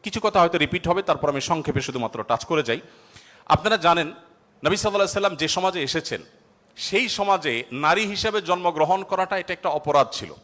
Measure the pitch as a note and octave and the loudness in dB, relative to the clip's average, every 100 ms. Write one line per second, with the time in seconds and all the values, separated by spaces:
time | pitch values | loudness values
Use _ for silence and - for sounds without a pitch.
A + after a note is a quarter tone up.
0 | G#3 G#3+ G#3+ G3+ E3+ E3+ D3 F3+ E3+ F3+ | -6 -2 2 4 4 4 0 0 0 0
1 | F#3+ C#3+ D3 C#3 - E3 D3+ C#3 C3 C3 | 0 0 0 -2 -2 -2 0 -2 -4 -4
2 | A2+ - G#2 A#2 - D#3+ A#2 A#2 - - | -4 -6 -2 -2 0 -2 0 -4 -6 -20
3 | _ - - - - D#3 G#3+ G#3+ E3 E3+ | _ -20 -20 -20 0 0 2 2 4 4
4 | D#3 - - _ _ _ D3 G3+ G#3+ G3+ | 0 -8 -20 _ _ _ -2 0 0 2
5 | G3 G3+ G3 D#3 D#3 F#3 F#3 F3+ C3+ D#3+ | 0 2 -2 0 -2 0 0 0 -2 -4
6 | - G2 D2 _ _ _ _ - - G3 | -4 -10 -10 _ _ _ _ -12 -2 0
7 | B3 - G3+ F#3+ D3+ A#2 - B2+ D3+ F#3 | 0 -2 2 2 2 -2 -4 -2 2 2
8 | G#3+ G3+ A3 G#3 E3+ F3+ F3+ D#3 D#3 F#3+ | 0 -2 -2 -2 -2 0 0 2 2 2
9 | F#3+ F#3 F#3 G3 F3 F3 F3+ D3+ D3+ C#3+ | 0 -4 -2 -4 -4 -4 -2 -2 2 4
10 | C3 - D#2+ C#2+ | 4 -2 -12 -16